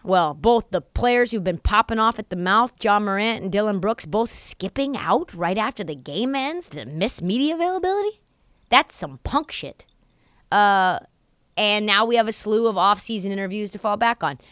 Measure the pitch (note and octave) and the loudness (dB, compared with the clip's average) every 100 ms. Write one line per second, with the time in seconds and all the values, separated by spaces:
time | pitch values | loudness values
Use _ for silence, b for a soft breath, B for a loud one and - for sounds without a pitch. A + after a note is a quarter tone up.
0 | - F#3 D#3 D3 G#3+ A#3 - F3+ - - | 0 2 2 2 4 4 2 -6 -4 0
1 | B3 B3 B3 A3+ F3+ E3+ - G#3+ A3+ A3+ | 2 4 2 0 -2 -2 2 2 2 2
2 | A3 A#3 - F3+ F3+ G#3 A#3+ - G#3 G#3 | 2 0 -6 -4 2 2 2 0 2 2
3 | G#3 G3 A3 A3 F#3+ G3 G#3+ G3 F#3+ A#3 | 2 0 0 -2 -2 0 0 0 -2 -4
4 | D#3 G3+ A#3 - - - F#3+ - C#4 C4 | -4 -2 -2 -4 -8 -6 -6 -4 -4 -2
5 | D#3 A3+ F4 E3+ E3+ G3 A3 - E3 C#3+ | 0 0 -2 -6 -4 -2 -4 -6 -10 -10
6 | C3 D3+ B3+ C4+ C4+ F4 - D3 A2+ D3+ | -8 -4 -2 -2 -4 -6 -10 -12 -10 -4
7 | A3 - F3 A#3 C#4+ E4 F4 F#4 F4+ G4+ | -2 -2 -2 0 0 0 -2 0 0 0
8 | G4+ - _ _ _ _ - B3 - - | -2 -6 _ _ _ _ 0 0 2 -4
9 | D3+ C3 - C#4 D#4 - C#3 - _ _ | -10 -10 -4 -4 -4 -8 -12 -14 _ _
10 | _ _ _ _ - G3+ G#3 G3 F#3 D#3+ | _ _ _ _ 0 4 6 6 4 0
11 | - _ _ _ _ - G#3 G#3 G#3+ G3+ | -6 _ _ _ _ -2 0 0 2 2
12 | A#3 A#3 A3 A3 G#3 A3 A3+ G3 F#3+ G3+ | 4 2 0 -2 -2 0 2 2 2 2
13 | - A3 F#3+ G3 F#3+ G#3 G#3 G#3 A3 G#3 | -2 -6 -4 -4 -4 -6 -8 -6 -4 0
14 | A#3 A#3 D#3 C3+ b | 0 0 -4 -6 b